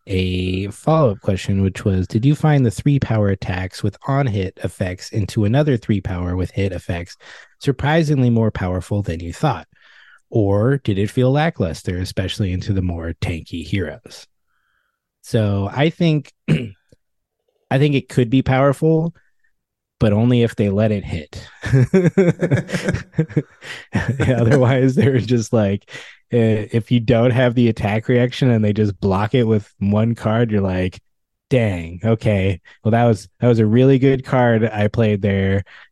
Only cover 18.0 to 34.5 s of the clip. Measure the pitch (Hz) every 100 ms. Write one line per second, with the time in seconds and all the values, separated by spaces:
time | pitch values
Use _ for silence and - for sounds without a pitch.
18 | - - 117 135 127 131 143 - 160 160
19 | 165 - _ _ _ _ _ _ _ -
20 | 113 104 120 120 113 - 104 98 110 104
21 | - 87 - - - - - 131 123 190
22 | 175 - 175 - - 196 - 180 - -
23 | - - 156 151 - _ - - - 95
24 | - 135 - 120 113 139 123 131 131 127
25 | 117 131 104 123 110 117 101 98 - -
26 | - - _ 120 113 107 107 117 - 123
27 | 110 117 123 117 123 120 117 - 104 110
28 | - 123 123 - 131 113 107 104 104 95
29 | 101 92 107 131 113 107 - - 98 107
30 | 113 110 110 110 117 104 95 92 92 -
31 | _ _ _ _ - 131 110 87 82 87
32 | 110 113 113 98 95 90 - - 110 113
33 | 120 104 - - 123 113 107 120 135 135
34 | 135 135 - 131 123